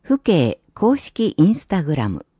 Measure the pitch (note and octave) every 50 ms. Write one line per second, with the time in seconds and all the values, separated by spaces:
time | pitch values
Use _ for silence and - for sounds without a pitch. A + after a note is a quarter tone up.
0 | _ - C4 C#4 _ - G#3+ E3 C3 A2+ F#2 _ _ _ _ - - A3 C4+ C#4
1 | - - _ - A3+ A3 - - D3+ F#3 A3+ B3+ - _ - F#3+ D#3+ C#3+ D3+ C#3
2 | A2+ G#2 F2+ C#2+ - _ _